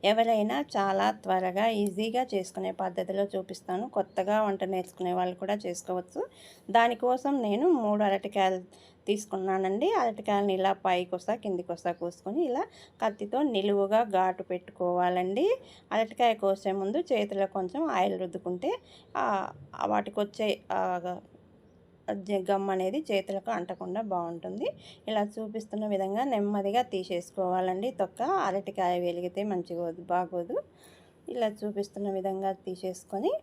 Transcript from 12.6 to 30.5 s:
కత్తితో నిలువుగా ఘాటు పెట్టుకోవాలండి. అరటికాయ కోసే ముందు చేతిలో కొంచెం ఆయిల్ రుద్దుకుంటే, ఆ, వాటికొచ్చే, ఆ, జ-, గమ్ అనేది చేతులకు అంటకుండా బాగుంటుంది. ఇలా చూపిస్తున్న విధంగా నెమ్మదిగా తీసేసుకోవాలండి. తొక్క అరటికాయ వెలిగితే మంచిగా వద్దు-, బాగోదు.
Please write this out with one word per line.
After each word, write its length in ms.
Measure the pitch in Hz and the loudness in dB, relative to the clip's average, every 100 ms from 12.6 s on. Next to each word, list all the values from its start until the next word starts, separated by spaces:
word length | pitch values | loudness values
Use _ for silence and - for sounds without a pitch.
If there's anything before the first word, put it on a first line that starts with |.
| 427 - - _ | -4 -8 -20 _
కత్తితో 380 | 220 202 208 254 | -4 -2 -4 0
నిలువుగా 600 | 294 214 202 202 196 214 | 2 2 2 2 4 4
ఘాటు 400 | 233 190 185 185 | 4 4 2 0
పెట్టుకోవాలండి. 1160 | 185 180 - - 175 180 180 180 185 202 370 523 - - - | -4 -6 -6 -2 0 4 2 2 0 2 2 2 -4 -20 -4
అరటికాయ 420 | 220 220 - 240 | -2 -2 2 2
కోసే 380 | 220 196 196 196 | 4 2 2 0
ముందు 260 | 196 196 269 | 0 0 -2
చేతిలో 480 | 349 233 208 196 196 | 0 0 0 0 0
కొంచెం 380 | 196 185 269 | 0 -4 -2
ఆయిల్ 360 | 320 190 196 185 | 0 2 2 0
రుద్దుకుంటే, 580 | 180 185 180 180 269 480 - - - - | -4 -6 -4 -2 -2 -4 -8 -20 -8 -2
ఆ, 360 | 233 196 - - - - 202 | 0 0 -2 -10 -16 -4 0
వాటికొచ్చే, 720 | 208 208 208 208 - 214 - - | 0 0 -2 -4 0 -2 -2 -2
ఆ, 460 | 190 185 180 175 180 - - - - - - - - - | -2 0 -2 -4 -8 -12 -20 -20 -20 -20 -20 -20 -14 -6
జ-, 380 | 208 185 196 185 | -6 0 -2 2
గమ్ 200 | 196 196 | 0 2
అనేది 340 | 185 185 262 311 | 0 0 -2 0
చేతులకు 380 | 202 196 196 185 | 0 0 -6 -4
అంటకుండా 500 | 175 180 180 180 196 | -4 -4 -8 -6 -6
బాగుంటుంది. 720 | 220 180 170 170 185 196 415 - - - - | -2 -2 -2 -6 -8 -4 -4 -6 -18 -14 -2
ఇలా 140 | 214 | 0
చూపిస్తున్న 640 | 208 220 220 220 214 208 214 | 0 -4 -8 -8 -6 -4 -2
విధంగా 380 | 196 190 208 | 0 0 0
నెమ్మదిగా 580 | 269 226 202 208 196 226 | 2 2 2 0 2 2
తీసేసుకోవాలండి. 1080 | 247 196 185 175 175 - 185 185 185 185 233 | 0 -4 -2 -4 -4 -2 0 2 2 0 -2
తొక్క 320 | - 185 - | -2 -4 -2
అరటికాయ 800 | 254 381 233 190 196 196 180 180 | -2 0 0 -2 -4 -2 0 2
వెలిగితే 420 | 175 175 175 180 | 0 -2 -4 -4
మంచిగా 400 | 208 185 170 170 | -2 -2 -4 -4
వద్దు-, 220 | 170 170 | -4 -6
బాగోదు. 580 | 180 180 180 180 175 | -2 0 0 -4 -4